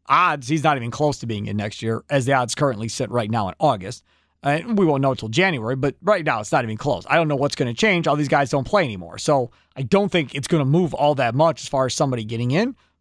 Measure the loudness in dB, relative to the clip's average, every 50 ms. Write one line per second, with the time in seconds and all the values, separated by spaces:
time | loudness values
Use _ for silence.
0 | _ 2 4 4 4 4 0 -2 -2 -2 -2 0 2 2 0 0 -2 -6 -4 -2
1 | 0 0 -2 -2 -6 -6 -6 -4 -4 -4 -4 -4 -4 -6 -6 -6 -4 -4 -4 -4
2 | -4 -2 -2 0 2 2 2 2 0 -2 -2 -2 0 0 -2 -2 -6 -6 -6 -6
3 | -4 -2 -2 -2 -2 0 0 0 -2 -2 -2 0 0 0 0 0 -4 -10 -12 -14
4 | _ _ _ _ _ _ _ _ -2 0 0 0 -2 0 2 2 4 4 4 2
5 | 2 0 0 -2 -4 -2 0 2 2 2 0 -2 -4 -4 -2 -2 -2 -2 -4 _
6 | 0 0 0 2 2 -2 -2 -2 -2 0 0 0 0 0 -4 -4 -2 -2 -2 -2
7 | 0 0 2 2 2 2 0 0 0 0 0 -2 -2 -2 -2 0 2 2 2 2
8 | 2 0 0 0 0 2 2 2 2 0 -2 -2 -2 0 0 0 0 0 -4 -8
9 | -12 -12 -12 -4 0 2 2 2 0 -2 _ _ _ _ -10 -8 -2 2 2 2
10 | 2 2 0 0 0 -2 -4 -6 -2 0 0 2 2 4 4 4 2 2 0 0
11 | 2 2 2 2 0 0 2 2 2 2 2 -2 -6 -4 0 0 0 0 0 0
12 | 0 0 -2 -4 -4 -4 -4 -2 -2 0 2 2 0 0 -4 _ _ _ _ _